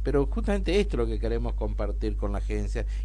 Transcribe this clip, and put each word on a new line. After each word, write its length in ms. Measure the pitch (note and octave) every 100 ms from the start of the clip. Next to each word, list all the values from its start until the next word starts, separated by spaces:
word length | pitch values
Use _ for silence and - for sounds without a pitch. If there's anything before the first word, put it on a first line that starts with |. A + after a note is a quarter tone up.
pero 240 | - C#3 C3+
justamente 520 | - A3 G3+ E3+ F#3
esto 180 | G3+ B2+
es 20 |
lo 80 | A#2
que 120 | A2
queremos 340 | A2 A#2 A2+
compartir 640 | - G#2+ G#2 G#2 G#2 G#2+ G2+
con 160 | G2+
la 40 | G2+
agencia 480 | - G#2+ G2+ A#2+ G#2 -